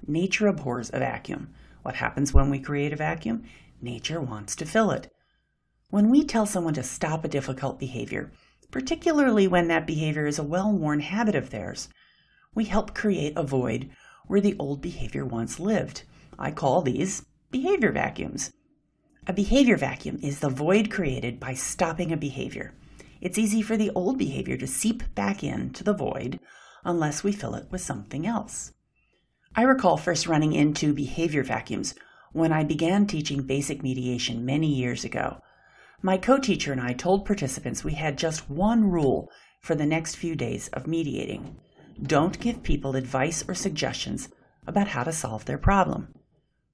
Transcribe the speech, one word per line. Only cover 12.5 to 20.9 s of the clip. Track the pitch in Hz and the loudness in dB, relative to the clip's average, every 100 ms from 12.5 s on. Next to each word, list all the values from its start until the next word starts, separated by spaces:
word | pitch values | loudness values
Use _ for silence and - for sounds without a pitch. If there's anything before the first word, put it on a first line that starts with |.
we | - 208 | -4 0
help | 220 208 | 0 -2
create | - 214 180 151 | -2 0 0 0
a | 156 | -2
void | 143 135 123 120 135 - - - - | 0 0 0 -2 -6 -16 -20 -20 -2
where | 196 | 2
the | 196 - | 2 0
old | 139 143 | -4 -4
behavior | 175 - 113 139 | -6 -6 -6 -4
once | 135 113 110 - | -4 -4 -4 -4
lived. | 190 208 - - - - - - | 0 0 -2 -8 -18 -20 -20 -8
I | - | -6
call | 151 143 151 | 0 2 4
these | 147 - 185 - - _ _ | 2 0 -2 -4 -12 _ _
behavior | 254 359 392 208 | -4 0 2 2
vacuums. | - - - - - - _ _ _ _ _ _ _ - | 2 -2 -4 -8 -8 -10 _ _ _ _ _ _ _ -6
A | |
behavior | 185 202 262 247 185 | -2 2 6 6 6
vacuum | 135 - 151 147 | 2 -4 -8 -6
is | 143 139 | -6 -2
the | 147 | -2
void | 131 151 202 214 | 0 2 2 2